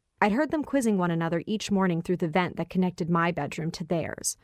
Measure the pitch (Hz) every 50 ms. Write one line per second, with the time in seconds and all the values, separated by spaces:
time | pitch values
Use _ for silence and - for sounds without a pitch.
0 | _ _ _ - 196 208 202 269 311 262 330 302 - - - 277 233 226 208 185
1 | 175 175 165 165 165 165 170 170 - - 220 214 - - 202 190 190 180 170 165
2 | 170 - 180 175 185 160 151 185 180 - - - 165 - - 185 185 180 175 -
3 | 175 160 175 170 165 175 170 147 143 139 - - 156 165 - - 170 - 180 165
4 | - - - - - - - -